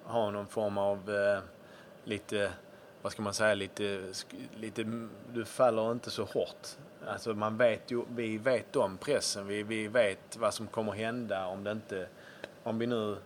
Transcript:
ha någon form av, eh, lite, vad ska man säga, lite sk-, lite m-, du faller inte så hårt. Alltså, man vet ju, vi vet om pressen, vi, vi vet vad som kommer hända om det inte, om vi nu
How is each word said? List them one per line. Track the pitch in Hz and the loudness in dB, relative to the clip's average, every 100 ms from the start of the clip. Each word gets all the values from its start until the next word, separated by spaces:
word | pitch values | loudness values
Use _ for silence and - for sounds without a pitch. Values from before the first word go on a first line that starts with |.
ha | - 117 104 | 0 2 2
någon | 104 101 | 0 -2
form | - 104 101 | 0 0 2
av, | 98 101 92 101 | 2 2 0 2
eh, | 101 101 90 - - - - - | 4 2 0 -16 -20 -20 -20 -16
lite, | - 104 - 107 98 92 - - - - | -6 -6 -2 0 0 -2 -16 -20 -20 -8
vad | - | -8
ska | - | -2
man | 104 | -2
säga, | 101 110 | 4 4
lite | 101 98 - 104 98 92 | 4 0 -2 -2 -2 -6
sk-, | 95 - 92 127 107 | -8 -10 -12 -12 -8
lite | 110 110 | -8 -4
m-, | 110 117 113 101 - | -2 -2 -6 -12 -8
du | 117 107 | -6 -6
faller | - 127 113 110 | 4 6 6 2
inte | 120 107 | 0 -4
så | - | -4
hårt. | 101 123 92 - - - - - - | -2 0 -2 -6 -14 -14 -18 -12 -8
Alltså, | 101 117 | -6 -4
man | 104 107 110 | 0 0 6
vet | 120 107 - | 6 6 0
ju, | 120 - | -2 -2
vi | 120 113 107 | -2 -2 0
vet | 120 123 - 143 | 2 2 2 2
om | 101 95 | 2 0
pressen, | - 127 - 104 98 | 0 2 2 -4 -2
vi, | 104 | -4
vi | 104 110 107 | -2 -2 2
vet | 117 107 95 - 110 | 4 4 2 -8 0
vad | 110 | 0
som | - 110 | 0 -4
kommer | - 107 | -2 -2
hända | 101 113 123 113 98 92 | -2 -2 -2 -2 -2 -2
om | 95 | -4
det | 101 | -4
inte, | 107 - 98 90 - - - - - | -4 -4 -6 -6 -12 -20 -16 -16 -10
om | - 110 | -4 -2
vi | 117 | 0
nu | 120 107 98 | 0 0 -4